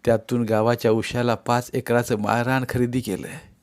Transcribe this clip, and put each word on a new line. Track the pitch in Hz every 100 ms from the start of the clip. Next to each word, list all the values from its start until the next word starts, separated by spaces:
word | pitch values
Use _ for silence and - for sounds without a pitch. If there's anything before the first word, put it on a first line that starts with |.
त्यातून | - 113 - 120
गावाच्या | 110 110 113 120 113
उशाला | 110 - 123 120
पाच | 110 - 120 -
एकराचं | 131 - 120 117 113
माळरान | 104 117 120 131 127
खरेदी | 123 123 123
केलं. | 113 92 - 160 - _